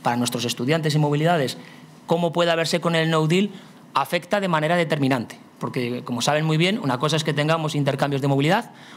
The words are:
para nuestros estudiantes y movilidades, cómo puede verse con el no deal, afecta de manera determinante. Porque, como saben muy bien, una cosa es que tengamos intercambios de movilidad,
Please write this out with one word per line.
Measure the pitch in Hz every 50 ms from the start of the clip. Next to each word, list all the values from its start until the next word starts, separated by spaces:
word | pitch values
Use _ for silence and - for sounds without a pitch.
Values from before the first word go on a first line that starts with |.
para | - 123 120
nuestros | 120 120 120 - 120 117
estudiantes | 120 117 - 120 135 156 165 156 160 139
y | 156
movilidades, | 151 147 147 147 151 170 180 160 135 123 - - - - - - - - - - -
cómo | - 165 175 175 165
puede | 147 170 170 170 165
verse | 165 160 156 175 170
con | 156 170 165
el | 165 160 160
no | 165 160 156
deal, | 156 175 185 208 202 - - - - - - - - -
afecta | 135 139 - 180 180 - - 208 208
de | 196
manera | 185 165 151 147 160 175
determinante. | 175 170 151 160 147 139 131 135 123 110 - - - - - - -
Porque, | - 120 - 135 123 120 123 123 -
como | - 123 123
saben | 120 147 147 151 156
muy | 160 156 156
bien, | 170 185 208 -
una | - 135 123 123
cosa | 151 151 160
es | 151 156
que | 160
tengamos | 151 151 147 151 165 165 151 151 -
intercambios | 151 139 139 139 135 147 143 139 135
de | 139 139
movilidad, | 139 139 143 156 190 233 240 - - - - - -